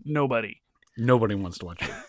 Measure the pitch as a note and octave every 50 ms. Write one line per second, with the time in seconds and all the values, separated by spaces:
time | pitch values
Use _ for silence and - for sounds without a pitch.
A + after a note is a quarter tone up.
0 | - D3 D3+ D3 C#3+ C3 B2 A2+ A2 G2+ A2+ - _ _ _ _ _ _ _ A#2
1 | A#2 B2+ B2+ A#2 A2+ G#2 G#2 G2 F#2+ F2+ F2 - F#2 E2+ F2 - - - - -
2 | -